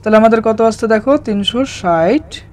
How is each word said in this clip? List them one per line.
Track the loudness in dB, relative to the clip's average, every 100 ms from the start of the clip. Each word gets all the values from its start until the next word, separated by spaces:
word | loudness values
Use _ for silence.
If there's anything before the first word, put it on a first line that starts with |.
তাহলে | 2 4
আমাদের | 4 2 0
কত | 0 0
আসছে | 0 -2
দেখো, | 0 0 -2 -2
তিনশো | -4 -2 -4 -6 -4
ষাট | -2 0 2 0 -4 -20 -20